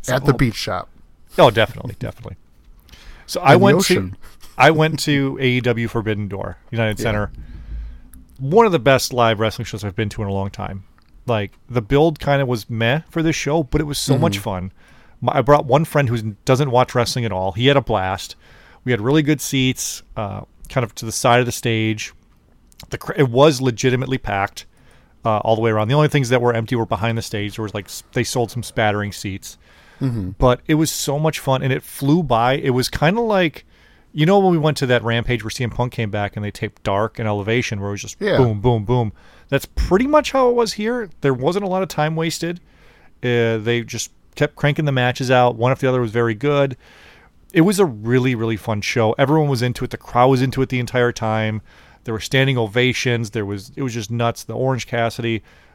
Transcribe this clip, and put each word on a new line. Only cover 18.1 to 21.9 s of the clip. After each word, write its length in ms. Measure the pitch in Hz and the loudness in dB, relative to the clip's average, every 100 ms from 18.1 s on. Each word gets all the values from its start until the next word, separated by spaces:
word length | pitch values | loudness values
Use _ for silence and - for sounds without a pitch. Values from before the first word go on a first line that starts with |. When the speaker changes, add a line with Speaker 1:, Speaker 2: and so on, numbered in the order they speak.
| 98 - - - - - - | -4 -8 -18 -20 -20 -20 -12
Speaker 1:
We 80 | - | -4
had 80 | 117 | -2
really 220 | 107 151 | 2 2
good 180 | 151 151 | 2 0
seats, 600 | - 135 131 127 - - - - | 0 0 0 0 -6 -10 -12 -8
uh, 260 | 104 101 - _ - | -8 -8 -12 _ -6
kind 140 | - | -4
of 100 | 117 - | -4 -6
to 80 | |
the 80 | 113 | -8
side 280 | - 127 120 | -2 4 4
of 60 | 123 | 2
the 60 | |
stage. 600 | - 120 113 110 | -2 -2 0 -2